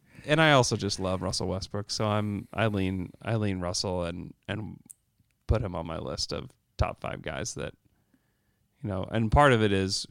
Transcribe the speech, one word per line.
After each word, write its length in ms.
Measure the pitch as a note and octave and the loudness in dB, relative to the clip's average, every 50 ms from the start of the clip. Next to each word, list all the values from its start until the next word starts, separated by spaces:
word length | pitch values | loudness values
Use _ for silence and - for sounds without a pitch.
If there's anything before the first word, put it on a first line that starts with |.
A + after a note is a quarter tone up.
| _ _ _ - - | _ _ _ -12 -2
and 160 | - D3+ D#3 | 0 4 4
I 120 | D#3+ D#3 D3 | 6 8 8
also 220 | C3+ A#2+ - A#2 | 6 6 4 2
just 240 | G2+ F#2+ G2 - - | 0 -2 -2 -2 -2
love 220 | F#2+ F#2 F#2 F#2 | -2 -2 0 0
Russell 280 | F#2 F#2 - - - F#2 | -2 -2 -2 -2 -2 -2
Westbrook. 420 | F2+ F#2+ - - - G2+ G2+ - | -4 -4 -6 -6 -6 -8 -6 -6
So 160 | - - A2 | -4 -2 0
I'm, 420 | G#2+ G#2 G#2+ G#2 G#2 G2+ G2 - - | 0 0 0 0 -2 -4 -6 -6 -6
I 160 | - - G#2+ | -2 0 0
lean, 460 | A2 G#2 G2 F#2+ F#2 F#2+ F#2+ F2+ - - - | 2 2 2 0 0 0 -2 -4 -8 -10 -10
I 140 | - - A2+ | -6 -2 -2
lean 240 | A2+ G#2+ G2+ F#2+ F#2 | 0 0 0 -2 -2
Russell 440 | F2+ F2 F2+ - - G#2 F2+ F2+ F2 | -4 -4 -2 -2 -2 -2 -2 -2 -2
and, 280 | E2+ E2+ F2+ D#2+ - - _ _ - | -4 -4 -8 -10 -12 -16 _ _ -8
and 320 | G2 G#2+ A2 F2 - - - - - _ _ _ _ _ _ _ _ _ _ | -8 -8 -8 -10 -12 -14 -18 -20 -20 _ _ _ _ _ _ _ _ _ _
put 140 | - A#2 A2 | 0 0 0
him 140 | A#2+ F#2+ F2 | 0 -2 -6
on 120 | E2 E2 | -6 -6
my 120 | E2+ D#2+ E2 | -6 -8 -8
list 340 | - C2 D2 - - - - | -8 -8 -6 -6 -6 -6 -6
of 160 | - - - - _ _ _ _ - | -8 -10 -12 -16 _ _ _ _ -2
top 240 | - - - - - | -2 -2 -4 -6 -10
five 180 | - - - | -10 -10 -8
guys 320 | - - D#2 C2+ F2+ - - | -10 -8 -8 -8 -8 -8 -8
that, 180 | - C2 - - _ _ _ _ _ _ _ _ _ _ _ _ _ _ _ _ _ _ _ _ _ - | -8 -8 -10 -10 _ _ _ _ _ _ _ _ _ _ _ _ _ _ _ _ _ _ _ _ _ -6
you 60 | G#2 | -6
know, 180 | G2 F#2+ G2 - - | -4 -4 -4 -4 -2
and 180 | A2+ A2+ A2 | -2 0 4
part 220 | - C#3+ D3 C#3+ B2+ | 6 6 8 8 8
of 100 | A2 A2 | 6 6
it 80 | G#2 | 4
is 360 | G2 G2 F#2+ F#2+ G2 - - - | 4 2 2 0 -2 -4 -6 -8